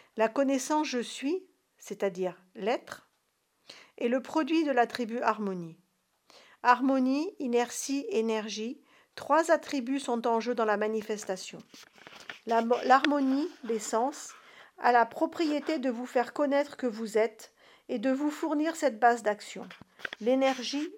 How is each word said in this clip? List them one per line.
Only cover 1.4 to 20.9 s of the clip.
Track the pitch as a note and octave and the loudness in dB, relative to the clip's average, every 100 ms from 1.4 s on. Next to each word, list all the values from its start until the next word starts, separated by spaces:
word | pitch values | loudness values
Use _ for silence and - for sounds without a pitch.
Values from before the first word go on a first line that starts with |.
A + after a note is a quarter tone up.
| - _ _ _ | -6 _ _ _
c'est-à-dire | - G3 G3+ F3+ F#3 F3 _ A3+ | -14 -4 -4 -2 -4 -6 _ -6
l'être, | G3 C4+ - - _ _ _ _ _ _ - - - - | -2 -2 -4 -18 _ _ _ _ _ _ -20 -20 -18 -4
est | A#3 | 0
le | B3+ | 0
produit | C4 D#4+ D4+ E4 | 0 -2 2 2
de | D4 | 4
l'attribut | B3 A#3 - A3+ A#3+ | 4 2 0 -4 -2
harmonie. | A#3 G#3+ G3+ F#3 E3 E3 _ _ _ _ _ - - - | -2 0 -2 -6 -8 -14 _ _ _ _ _ -20 -20 -2
Harmonie, | B3 A#3+ C4 C4+ B3+ C#4 F4 - | 2 4 4 2 2 0 -2 -6
inertie, | C4+ A#3+ A#3 - - C#4 C#4 | 0 0 0 -4 -4 -4 -2
énergie, | A3+ A3 A3 G#3+ G#3 A3+ D4+ _ _ _ | -2 0 -2 -4 -6 -8 -10 _ _ _
trois | - - D4+ E4 | -10 2 2 4
attributs | D#4 - C#4+ A#3 C#4 | 2 0 -4 -2 -2
sont | C4+ A#3+ A#3 | -2 -2 0
en | A3+ | 0
jeu | A3+ A#3 | 0 0
dans | A3 | 2
la | G#3 | 2
manifestation. | G#3+ A3 G#3 G#3 - F#3 - F3+ - - - - - - - - - | 0 -2 -4 -6 -6 -8 -8 -16 -20 -20 -20 -20 -20 -20 -18 -12 -2
La | A3+ | 0
mo-, | A#3 A#3+ - | 2 2 6
l'harmonie, | C4 C#4+ D4 C4+ C4+ E4+ - | 6 6 4 2 2 -2 -6
l'essence, | A3 A3+ - A3+ C4 D4+ - - - - - - | -4 -4 -2 0 0 -4 -14 -18 -20 -20 -20 0
a | B3 | 4
la | A#3+ A#3 | 6 4
propriété | - D#4+ D#4+ D#4+ D4 D4 D#4 | 0 -2 0 0 0 0 -2
de | C4 | -2
vous | A3+ B3 | -4 -2
faire | B3+ A#3+ | 0 0
connaître | - D4 C#4 D4 - | 0 2 2 0 -4
que | B3 | -4
vous | G#3+ A3+ G#3+ | -4 -2 2
êtes | A3+ - - _ - - - | 2 -2 -20 _ -20 -18 -8
et | B3+ | -2
de | C4 | 0
vous | C4 D4 | 0 0
fournir | D4 E4 D4 D#4 D#4+ | -2 -2 0 0 0
cette | C#4+ G#3+ | -2 4
base | A#3+ A#3 | 4 4
d'action. | G#3 G#3 - F#3+ F#3 - - - - - | 0 -4 -6 -14 -16 -18 -20 -14 -12 -4
L'énergie | A3 C4 C4+ C4 A3+ C#4+ E4 | 2 4 4 0 -4 -4 -6